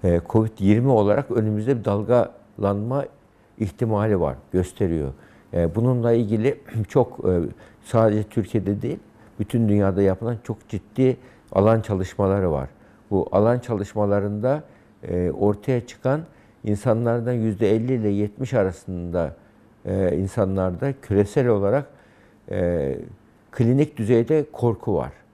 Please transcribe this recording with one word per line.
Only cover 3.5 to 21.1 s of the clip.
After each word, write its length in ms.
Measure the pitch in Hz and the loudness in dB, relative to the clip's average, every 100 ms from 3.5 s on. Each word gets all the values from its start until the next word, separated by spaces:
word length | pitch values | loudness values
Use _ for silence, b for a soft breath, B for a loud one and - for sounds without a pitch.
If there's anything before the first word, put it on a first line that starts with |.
| - | -8
ihtimali 640 | 107 - 117 104 110 98 | -8 -4 -2 0 0 0
var, 160 | 76 65 - | 0 -4 -4
gösteriyor. 640 | 90 87 - 98 82 69 69 B B B | -2 -2 -2 -2 -2 -4 -8 B B B
E, 220 | 87 82 92 | -2 -2 0
bununla 360 | 120 123 117 | 0 0 2
ilgili 480 | 117 107 110 120 - - | 2 2 0 0 -2 -8
<clears throat> 140 | 110 101 | -6 0
çok, 320 | 143 120 - | 0 0 -2
e, 200 | - 90 82 - B B | -2 0 -2 -8 B B
sadece 400 | - 113 113 107 | -2 4 4 2
Türkiye'de 580 | 104 - 95 113 92 104 | -2 -4 -2 -4 -2 -4
değil, 180 | 120 160 - B B - | -6 -8 -14 B B -10
bütün 300 | 104 120 110 | -4 0 2
dünyada 320 | 104 98 92 | 2 2 2
yapılan 360 | 98 92 113 113 | 2 0 -4 -6
çok 260 | - 107 - | -8 -12 -8
ciddi 480 | 101 - - 131 123 B B B | -12 -8 0 0 0 B B B
alan 300 | 95 104 113 | 2 4 4
çalışmaları 720 | 104 98 95 - 98 101 92 | 0 -4 -4 -2 0 2 0
var. 180 | 71 67 - b b _ | -2 -4 -12 b b _
Bu 180 | 98 - | -2 2
alan 280 | 98 107 123 | 2 2 0
çalışmalarında, 1040 | 120 107 98 107 101 101 101 104 123 151 - B B _ | -2 -6 -4 -2 0 0 -2 -4 -2 -4 -6 B B _
e, 280 | - 87 90 | -6 -4 -2
ortaya 560 | - 101 101 - 123 - | 0 0 0 -2 -4 -4
çıkan 340 | - 127 147 170 b b b | -6 -2 -2 -6 b b b
insanlardan 680 | 110 104 127 113 117 117 117 | -4 -2 0 0 0 -2 -2
yüzde 420 | 123 110 101 110 110 | -2 -2 0 2 2
elli 180 | 120 | 0
ile 160 | 127 107 | 0 0
yetmiş 440 | 101 104 - 127 | 0 -2 -6 -2
arasında, 840 | 127 95 90 - 90 87 87 78 - b b b _ - | 0 0 -4 -10 -8 -4 -4 -4 -8 b b b _ -6
e, 320 | 95 92 76 | -2 0 0
insanlarda 760 | 95 - 95 95 92 87 139 135 | -2 -2 0 0 -2 -2 -6 -6
küresel 460 | - | 0